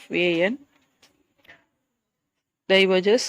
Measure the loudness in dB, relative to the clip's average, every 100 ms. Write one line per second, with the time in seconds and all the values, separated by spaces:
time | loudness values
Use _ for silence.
0 | -10 -4 -2 -2 -2 -4 -14 _ _ _
1 | _ _ _ _ _ -20 _ _ _ _
2 | _ _ _ _ _ _ 0 2 2 0
3 | 0 -2